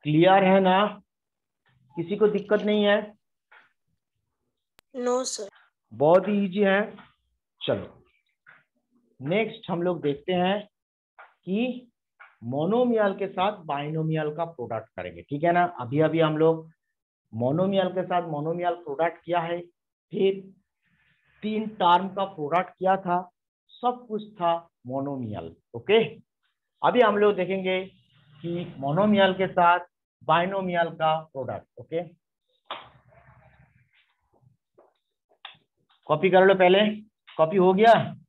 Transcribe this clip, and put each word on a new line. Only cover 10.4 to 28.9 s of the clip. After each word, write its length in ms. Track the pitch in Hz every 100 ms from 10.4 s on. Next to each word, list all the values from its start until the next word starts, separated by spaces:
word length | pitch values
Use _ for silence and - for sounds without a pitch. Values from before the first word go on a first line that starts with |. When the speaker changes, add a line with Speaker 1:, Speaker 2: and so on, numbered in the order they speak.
| 180 208 208 _ _ _ _ -
Speaker 1:
कि 680 | - _ 170 196 247 247 - _ _ _ - _
monomial 680 | 117 135 165 226 247 226 202
के 140 | 190 190
साथ 300 | - 190 202 156
binomial 680 | 143 147 160 160 156 151 151
का 100 | 165
product 440 | 165 113 113 -
करेंगे, 320 | - 90 85
ठीक 220 | - 143
है 80 | 170
ना? 120 | 175 175 -
अभी 200 | 120 139
अभी 200 | 156 160
हम 180 | 156 156
लोग 320 | 160 165 160 _ _ _ _ _ _
monomial 560 | 110 123 156 190 196 180
के 140 | 185
साथ 240 | 180 180 170
monomial 440 | 151 156 175 175 175
product 480 | 156 139 165 165 -
किया 140 | 175
है, 200 | 165 175 175 _ _ _ _
फिर 280 | 165 190 196 190 _ _ _ _ _ _ _ _ _
तीन 240 | 208 214 214 -
term 320 | 180 180 190
का 160 | 196 190
product 480 | - 147 170 185 _
किया 160 | 185 190
था, 240 | 190 175 185 _ _ _ _
सब 320 | - 240 240 -
कुछ 240 | 214 -
था 220 | - 170 170 165 _ 127
monomial। 680 | 135 139 139 113 98 82 85 _ 120
ओके, 280 | - 220 156 - _ _ _ _ _ _
अभी 200 | 156 214
हम 160 | 226 202
लोग 180 | 208 185
देखेंगे 440 | 180 190 185 185 190 _ _ _ _ -
कि 220 | 170 175 - -
monomial 540 | 135